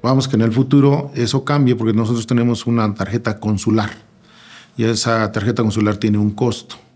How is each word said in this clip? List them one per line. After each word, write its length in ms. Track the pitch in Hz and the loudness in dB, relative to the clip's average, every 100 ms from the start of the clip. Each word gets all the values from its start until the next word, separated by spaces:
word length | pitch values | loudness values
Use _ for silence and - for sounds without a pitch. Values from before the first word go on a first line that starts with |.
Vamos 240 | 120 135 127 | 2 2 2
que 80 | 107 | 2
en 60 | |
el 100 | 113 | 2
futuro 600 | 113 131 143 139 147 143 131 | 2 4 4 4 2 -2 -4
eso 300 | 117 139 139 | -2 -2 0
cambie 300 | 147 131 110 | 2 2 2
porque 180 | 113 | 0
nosotros 340 | 110 113 117 110 | 0 0 -2 0
tenemos 400 | 120 120 117 - | 0 0 -2 -2
una 260 | 117 107 | 0 0
tarjeta 460 | 101 95 110 113 101 | -2 -4 -4 -4 -4
consular 500 | 107 101 - 110 107 - - _ _ - - - - - | -4 -2 0 0 0 -8 -20 _ _ -20 -20 -20 -18 -4
y 80 | |
esa 480 | 113 113 117 113 107 | -2 0 0 0 0
tarjeta 320 | 107 104 110 | -2 -2 0
consular 340 | 110 107 104 101 | 0 0 0 0
tiene 200 | 113 104 | 0 0
un 140 | 104 | 0
costo 440 | 101 123 107 - - _ | 0 -2 -2 -10 -20 _